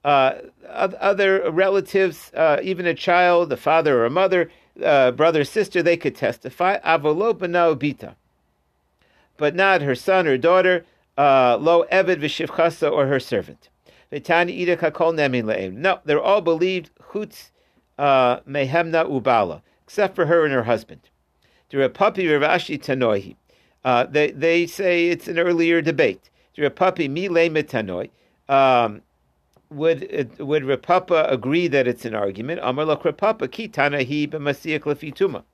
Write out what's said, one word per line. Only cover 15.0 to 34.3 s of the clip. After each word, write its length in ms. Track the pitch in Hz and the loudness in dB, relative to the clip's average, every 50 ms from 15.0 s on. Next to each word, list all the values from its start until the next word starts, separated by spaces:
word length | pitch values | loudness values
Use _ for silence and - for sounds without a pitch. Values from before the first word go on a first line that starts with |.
| 170 165 165 | -2 0 0
nemin 300 | 156 147 135 127 123 110 | 0 -2 0 0 -2 -2
le'em. 300 | 107 107 - 95 92 92 | -2 -4 -4 -4 -8 -10
No, 260 | 113 160 190 180 - _ | -4 -2 -2 -2 -2 _
they're 160 | 151 143 151 | -2 -2 0
all 200 | - - 196 214 | 2 2 0 2
believed, 500 | 165 170 165 160 175 185 190 180 165 - _ _ - - | 2 0 0 0 0 -2 -2 -6 -8 -12 _ _ -20 -12
chutz, 400 | - 208 214 214 - - - _ _ _ _ _ _ _ _ _ _ - | -10 -10 -10 -10 -14 -20 -20 _ _ _ _ _ _ _ _ _ _ -2
uh, 420 | 143 143 135 131 127 123 123 - | 2 2 4 4 4 2 0 -2
mehemna 680 | _ - 139 143 139 131 143 170 170 165 160 165 160 - | _ -8 -4 -4 -4 0 0 -2 -2 0 0 0 0 0
ubala, 540 | 147 131 110 131 120 113 101 87 78 - _ _ _ _ _ | -4 -2 0 2 2 2 2 0 -4 -12 _ _ _ _ _
except 320 | _ - - 202 190 190 | _ -4 -2 -2 -2 0
for 100 | - 170 | -2 0
her 180 | 151 175 170 156 | 2 2 2 2
and 80 | 151 | 2
her 120 | 139 127 113 | 0 -2 0
husband. 360 | 117 117 104 - - 82 - _ _ _ _ _ _ _ _ _ _ _ _ _ _ | 0 -2 -2 -4 -14 -20 -20 _ _ _ _ _ _ _ _ _ _ _ _ _ _
The 80 | - 139 | -2 -2
Rav 140 | 135 127 | -2 -2
Papi 480 | - - 196 214 - 196 185 165 151 143 | 0 0 0 0 2 0 0 0 2 2
Rav 180 | 143 151 175 175 | 2 2 0 0
Ashi 200 | - - 151 139 | -2 -6 -10 -10
Tanoihi. 580 | - - 135 135 123 113 107 101 95 - - _ _ _ _ _ _ _ _ _ _ | -6 -6 -2 0 0 0 0 -2 -4 -10 -20 _ _ _ _ _ _ _ _ _ _
Uh, 200 | 131 123 120 131 | 0 2 2 0
they, 260 | - 135 147 151 147 | 0 0 0 0 0
they 360 | - 139 143 165 170 170 170 | -2 -2 0 0 2 0 0
say 420 | 170 - - 196 180 175 170 170 175 | -2 -6 -2 0 0 0 2 0 0
it's 200 | 170 170 - - | -2 -4 -8 -6
an 100 | 175 165 | -4 -2
earlier 440 | 170 180 175 165 165 165 170 165 | 0 0 2 2 2 2 2 0
debate. 480 | 151 160 151 165 151 113 92 - _ _ _ _ _ _ _ | 0 -2 0 2 0 0 0 -4 _ _ _ _ _ _ _
The 60 | - | -2
Rav 120 | 147 139 - | -2 -2 0
Papi 340 | - 190 185 185 180 160 135 | 0 0 0 0 -2 -4 -4
mi 180 | 139 165 190 196 | -4 -6 -6 0
leme 340 | 170 165 170 170 156 156 | 2 2 2 2 0 -4
tanoi. 460 | 147 - - 117 110 92 90 87 - - _ _ _ _ _ _ _ - | -4 -2 -4 -4 -4 -4 -6 -8 -8 -10 _ _ _ _ _ _ _ 0
Um, 540 | 139 139 135 131 131 120 117 110 104 92 _ _ _ _ _ _ _ _ _ _ _ _ _ _ | 2 4 6 6 4 4 2 0 -4 -10 _ _ _ _ _ _ _ _ _ _ _ _ _ _
would, 640 | 151 143 156 165 165 135 180 - - 147 139 120 - - | -10 -2 0 0 0 -2 -6 -8 -6 -6 -6 -6 -8 -12
uh, 40 | 147 | -6
would 180 | 139 151 156 135 | -2 -2 -2 0
Rav 160 | 135 139 127 | -2 -4 -2
Papa 460 | - - 175 180 180 - 180 160 156 - | 0 0 0 0 2 0 0 0 2 0
agree 400 | 135 120 107 131 147 175 180 160 | -2 -4 -2 -2 -2 0 0 0
that 180 | 135 143 127 | 0 0 0
it's 200 | 123 120 117 - | 0 -2 -4 -8
an 80 | 117 110 | -8 -6
argument? 460 | 107 101 98 95 101 113 139 170 - | -4 -4 -4 -6 -8 -8 -8 -8 -6
Amar 240 | - 117 127 139 156 | -4 -4 -2 -2 -2
lo 120 | 156 151 143 - | -2 -2 -2 -2
Rav 120 | 175 151 | -6 -4
Papa 300 | - 202 214 220 220 - | 0 -2 -2 -2 -2 -6
ki 220 | 127 - - 226 - | -8 -8 -12 -12 -10
tanahi 600 | - - 143 143 143 143 131 120 147 151 147 | -2 -2 -2 0 0 -2 -4 -4 -2 -4 -4
b'masiach 520 | 143 | -4